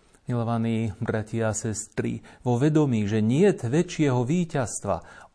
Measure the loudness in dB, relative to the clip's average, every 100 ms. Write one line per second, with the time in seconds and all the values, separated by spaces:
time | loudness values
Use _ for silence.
0 | _ _ -6 -2 -2 0 0 0 -2 -4
1 | -4 -4 -4 -2 -2 -2 -4 -6 -6 -4
2 | -4 -6 -10 -6 -2 2 4 4 2 2
3 | 2 2 2 4 4 2 0 0 0 0
4 | 2 2 0 0 0 -2 -4 -4 -4 -4
5 | -6 -20 0